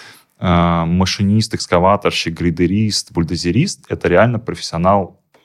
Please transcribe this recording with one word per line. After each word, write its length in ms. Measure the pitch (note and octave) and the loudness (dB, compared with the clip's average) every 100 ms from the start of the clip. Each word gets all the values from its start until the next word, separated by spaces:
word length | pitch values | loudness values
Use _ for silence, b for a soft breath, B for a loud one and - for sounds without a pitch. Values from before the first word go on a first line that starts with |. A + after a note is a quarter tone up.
| B B B _ | B B B _
а, 480 | F#2 F2 E2+ E2+ E2 | 0 2 2 0 0
машинист, 680 | F2+ F#2 - G2 G#2+ G#2+ - | 0 0 0 2 2 0 -6
экскаваторщик, 840 | - F2+ F#2 G2+ - - F2 E2 | 0 2 4 2 0 -2 -6 -4
грейдерист, 720 | E2+ D#2+ F2 G2+ A2 F#2+ - | -2 0 0 2 0 -4 -4
бульдозерист — 720 | A2+ D#2+ E2+ E2+ G2+ G3 - - | -4 -4 -2 -2 0 -2 -6 -10
это 180 | - E2+ | -4 2
реально 280 | F2+ A#2 A#2 | 4 4 0
профессионал, 840 | - F2+ - E2+ F2+ G2+ F2 _ _ _ | -6 -10 -8 -2 2 2 -2 _ _ _